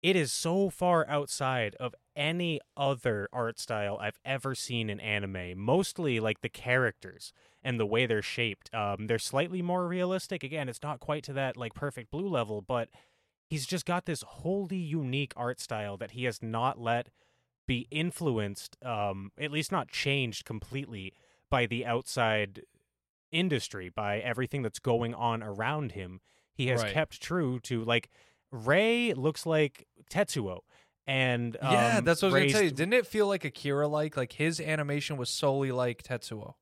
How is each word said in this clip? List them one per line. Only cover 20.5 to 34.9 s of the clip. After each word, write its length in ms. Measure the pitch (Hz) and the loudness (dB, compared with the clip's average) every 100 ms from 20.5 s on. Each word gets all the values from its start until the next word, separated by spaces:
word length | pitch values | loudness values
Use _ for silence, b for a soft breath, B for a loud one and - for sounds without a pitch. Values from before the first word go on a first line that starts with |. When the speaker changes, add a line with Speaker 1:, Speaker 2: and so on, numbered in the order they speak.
| 113 - 135 139 110 95 b b b b | -8 -6 -8 -8 -10 -12 b b b b
Speaker 1:
by 160 | 135 120 | 2 2
the 180 | 117 | 0
outside 800 | 120 117 - - 113 107 101 95 - _ _ _ _ _ _ | 0 -2 -2 0 2 2 0 -4 -20 _ _ _ _ _ _
industry, 580 | 160 185 139 - 104 90 | 0 2 2 0 -8 -8
by 300 | 85 104 104 | -4 0 0
everything 440 | 117 120 127 143 | -2 -2 -2 -2
that's 160 | 117 - | -4 -4
going 340 | - 117 117 | 2 2 2
on 280 | 117 117 117 | 0 0 0
around 500 | 107 101 113 151 139 | -4 -4 -2 -2 -4
him. 280 | 92 90 92 _ _ _ | -6 -10 -12 _ _ _
He 120 | - 127 | -4 0
has 140 | 123 | 2
Speaker 2:
Right. 100 | 110 | 2
Speaker 1:
kept 300 | 101 156 - | 0 -2 -4
true 380 | - 180 147 127 | -4 0 0 -2
to, 240 | - 120 | -2 -2
like, 260 | 113 120 - b b b b | 4 2 2 b b b b
Ray 640 | 127 110 160 220 233 240 | -6 4 4 6 4 2
looks 320 | 135 139 151 - | 2 0 0 0
like 400 | 160 147 - - _ - | 4 2 0 -20 _ -6
Tetsuo. 520 | 165 202 - 101 90 - b b b - | 0 0 0 -4 -6 -12 b b b -2
And, 500 | 135 131 120 120 113 | 2 2 2 0 -2
Speaker 2:
Yeah, 380 | 127 123 120 202 | 4 6 8 6
Speaker 1:
um, 60 | |
Speaker 2:
that's 180 | - 165 | 4 4
what 100 | 190 | 6
I 20 | |
was 0 | |
gonna 100 | 139 | 6
Speaker 1:
Ray's 80 | 143 | 6
Speaker 2:
say. 180 | 175 185 | 6 4
Didn't 240 | 135 165 | 2 2
it 120 | 247 240 | 4 2
feel 200 | 214 208 | 2 2
like 160 | 196 | 2
Akira-like? 720 | 151 - 143 139 147 151 151 143 | -2 -4 0 2 2 2 0 -2
Like, 160 | 123 | -4
his 280 | - 156 160 | 0 0 0
animation 560 | 151 156 147 | -2 -2 0